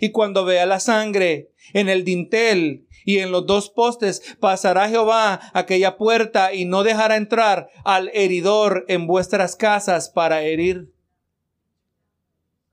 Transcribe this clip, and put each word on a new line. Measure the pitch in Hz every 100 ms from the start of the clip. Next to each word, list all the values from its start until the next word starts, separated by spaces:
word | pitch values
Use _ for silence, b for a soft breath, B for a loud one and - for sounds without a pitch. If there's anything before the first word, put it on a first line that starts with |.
y | 214
cuando | 226 208 190
vea | 185 180 180
la | 190
sangre | - 220 214 202 180 147 - _ b
en | 196 196
el | 190
dintel | 180 180 - 220 226 190 156 131 _ b
y | 196 196
en | 185
los | 180 160
dos | 202 202
postes, | - 240 240 202 180 - -
pasará | 208 190 190 180 208
Jehová | 226 220 226 214 180 B
aquella | 185 180 185 190 -
puerta | 220 226 220 214 190
y | 196
no | 180 190
dejará | 214 214 220 220
entrar | 208 226 220 170 - B
al | 165 190 190
heridor | 220 190 180 180 214 208 185 180
en | 180 170
vuestras | 185 180 202 180
casas | - 214 208 202 170 -
para | 180 165 160
herir". | 156 160 180 180 - _ _ _ _ _ _ _ _ _ _ _ _ _ _ _ _ _ _